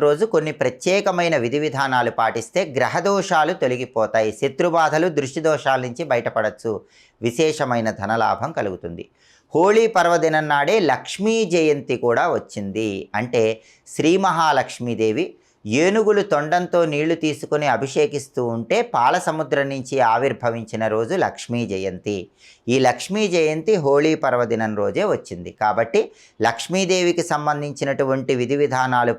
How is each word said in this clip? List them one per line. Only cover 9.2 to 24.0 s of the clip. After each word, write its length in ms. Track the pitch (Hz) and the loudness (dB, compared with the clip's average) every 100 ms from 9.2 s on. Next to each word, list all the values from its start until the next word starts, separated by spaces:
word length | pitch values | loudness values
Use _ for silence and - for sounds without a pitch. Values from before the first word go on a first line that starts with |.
| _ _ _ | _ _ _
హోళీ 340 | 147 185 220 226 190 | 2 4 4 4 2
పర్వదినం 500 | 170 170 160 156 151 | 2 4 2 0 0
నాడే 240 | 143 143 214 160 | 0 2 2 2
లక్ష్మీ 460 | 123 - - 208 226 202 | 0 -4 -4 0 0 2
జయంతి 420 | 170 156 143 117 123 120 | 2 2 2 -2 -2 2
కూడా 200 | 117 170 117 | 2 2 -2
వచ్చింది. 540 | - - 101 101 110 95 - 104 | -4 -10 -6 -4 -4 -4 -6 -6
అంటే 240 | 123 123 110 110 - _ - | -2 2 2 0 -10 _ -14
శ్రీ 240 | - 147 190 190 | -2 2 2 2
మహాలక్ష్మీదేవి 1000 | 165 160 139 120 - 120 107 110 110 185 - _ _ | 2 2 2 0 -6 -6 0 0 0 -4 -8 _ _
ఏనుగులు 580 | 104 120 175 214 214 202 196 | -2 2 2 2 2 2 2
తొండంతో 480 | 147 156 175 175 175 165 | 0 0 -2 0 0 2
నీళ్లు 240 | 147 160 165 | 0 0 0
తీసుకుని 440 | 156 143 151 151 143 | -2 -4 -2 -2 0
అభిషేకిస్తూ 720 | 117 131 156 147 143 131 - 120 113 | 0 -2 0 0 -2 -8 -4 -4 -4
ఉంటే 200 | 113 208 240 | -2 -2 0
పాల 220 | 139 123 175 | 0 2 2
సముద్రం 420 | 180 156 139 147 139 | -2 -4 -2 -2 -2
నుంచి 240 | 135 127 135 117 | -6 -4 2 2
ఆవిర్భవించిన 720 | 117 135 113 123 117 110 110 110 | 4 0 0 -2 -4 -6 -2 0
రోజు 220 | 110 113 185 | 0 0 0
లక్ష్మీ 380 | 110 - - 120 110 | -2 -4 -6 -4 -4
జయంతి. 440 | 98 95 90 107 101 90 _ - - - | -4 -4 -6 -6 -6 -8 _ -20 -10 0
ఈ 100 | 127 | 2
లక్ష్మీ 380 | 127 123 - 208 208 | 2 0 -4 -2 0
జయంతి 400 | 170 156 156 160 208 | 2 0 0 0 2
హోళీ 280 | 139 143 | 4 4